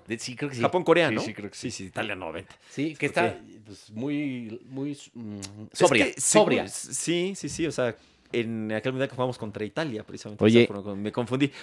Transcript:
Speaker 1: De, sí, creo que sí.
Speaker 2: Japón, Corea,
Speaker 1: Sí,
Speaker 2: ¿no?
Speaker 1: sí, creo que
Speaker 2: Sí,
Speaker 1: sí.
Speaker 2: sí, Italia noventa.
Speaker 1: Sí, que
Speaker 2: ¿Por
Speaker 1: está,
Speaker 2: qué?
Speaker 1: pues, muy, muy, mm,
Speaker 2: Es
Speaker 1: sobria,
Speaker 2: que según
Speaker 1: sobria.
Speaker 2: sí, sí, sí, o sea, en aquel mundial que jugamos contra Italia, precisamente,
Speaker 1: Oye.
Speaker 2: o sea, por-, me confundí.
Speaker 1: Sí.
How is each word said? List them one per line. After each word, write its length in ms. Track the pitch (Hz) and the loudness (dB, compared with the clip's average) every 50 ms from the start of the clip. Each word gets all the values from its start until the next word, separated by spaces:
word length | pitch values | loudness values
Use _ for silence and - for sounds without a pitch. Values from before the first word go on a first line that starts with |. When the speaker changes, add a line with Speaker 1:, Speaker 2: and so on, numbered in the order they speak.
| - | -4
Speaker 1:
De, 100 | - 113 | -8 -8
sí, 200 | 113 - - 123 | -6 -6 -10 -8
creo 120 | 113 147 143 | -6 -6 -6
que 60 | 135 | -2
sí. 80 | 120 120 | 0 0
Speaker 2:
Japón, 220 | 139 - 185 170 | 2 2 2 4
Corea, 240 | 165 160 175 165 143 | 6 6 6 6 4
Speaker 1:
Sí, 60 | 110 | 2
Speaker 2:
¿no? 40 | 110 - | 0 -2
Speaker 1:
sí, 120 | 113 104 | -4 -6
creo 160 | - 101 98 | -8 -10 -12
que 60 | - | -12
Speaker 2:
Sí, 160 | - - 127 - | -8 -8 -8 -8
Speaker 1:
sí. 60 | - | -8
Speaker 2:
sí, 60 | 95 92 | -12 -10
Italia 260 | - - 110 107 101 | -6 -6 -6 -6 -6
noventa. 400 | 92 90 80 80 87 98 - - - _ - | -6 -8 -8 -8 -10 -12 -12 -18 -20 _ -14
Speaker 1:
Sí, 240 | - - 139 160 151 | -8 -6 -6 -6 -4
que 140 | - 147 139 | -4 -4 -2
Speaker 2:
¿Por 140 | - 175 175 | 0 0 0
Speaker 1:
está, 80 | 175 - | 0 -2
Speaker 2:
qué? 240 | - - - 90 - 107 | -6 -12 -18 -20 -20 -20
Speaker 1:
pues, 240 | 107 98 - - - | -18 -20 -20 -18 -14
muy, 680 | 107 110 127 147 147 147 151 139 127 123 117 107 110 120 - | -10 -8 -6 -4 -4 -4 -4 -4 -6 -6 -8 -10 -12 -12 -14
muy, 300 | 117 131 135 139 147 143 139 - - _ | -12 -10 -8 -6 -6 -8 -10 -14 -18 _
mm, 260 | 120 117 107 104 101 98 98 101 104 110 - - | -14 -12 -12 -10 -10 -12 -12 -14 -16 -16 -14 0
Speaker 2:
Es 60 | - | 4
Speaker 1:
sobria, 240 | - 170 - 107 95 | 4 6 6 6 4
Speaker 2:
que 140 | - - 135 | 4 2 0
según 240 | - - - 208 202 | 0 4 6 6 6
Speaker 1:
sobria. 240 | 170 135 101 87 98 | 6 4 2 2 -2
Speaker 2:
sí, 640 | - - - - 143 - - - 170 175 175 190 196 | -6 -10 -10 -8 -8 -6 -2 -2 0 0 0 -2 -4
sí, 140 | - - 143 | -6 -8 -8
sí, 180 | - - 170 | -4 -4 -4
o 60 | 156 131 | -2 0
sea, 240 | - 127 117 107 - _ _ _ _ _ _ | 0 0 -2 -2 -4 _ _ _ _ _ _
en 400 | - 120 113 113 113 110 110 107 | -2 -2 -2 -2 -4 -4 -4 -2
aquel 220 | 110 107 - 127 127 | -4 -2 -2 -2 0
mundial 160 | 131 135 135 | 0 -2 -2
que 80 | - | -2
jugamos 220 | 131 127 127 120 - | -2 -2 -2 -2 -4
contra 260 | 113 107 - 107 107 | -8 -10 -6 -6 -8
Italia, 400 | 101 - 151 165 147 113 107 104 | -6 -4 -4 -4 -4 -6 -8 -10
precisamente, 400 | - 98 - - 107 104 - - | -10 -14 -14 -14 -14 -2 4 6
Speaker 1:
Oye. 240 | 110 113 117 120 - | 8 10 10 8 8
Speaker 2:
o 20 | 101 | 4
sea, 100 | 101 95 | -4 -8
por-, 100 | 104 101 | -8 -8
me 140 | 98 104 107 | -6 -6 -4
confundí. 380 | - 127 123 107 127 135 143 135 | -4 -4 -2 -2 0 0 0 0
Speaker 1:
Sí. 40 | - - | 0 -6